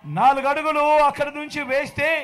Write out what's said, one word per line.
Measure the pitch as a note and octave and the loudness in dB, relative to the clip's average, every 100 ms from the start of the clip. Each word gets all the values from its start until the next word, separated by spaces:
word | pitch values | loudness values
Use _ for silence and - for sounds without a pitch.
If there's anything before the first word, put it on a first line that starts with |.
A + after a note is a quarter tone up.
నాలుగు | D3 D3+ B3+ C#4 C4+ | -8 2 4 4 -2
అడుగులు | D4 D#4 D4+ D4 D4+ C#4+ | -2 -2 0 2 4 4
అక్కడి | C#4 C#4+ | 2 -6
నుంచి | D4 D4+ D4 | -6 -10 -8
వేస్తే | C4 C4+ D4 - D4 D#4+ | -4 -4 -4 -4 -2 -2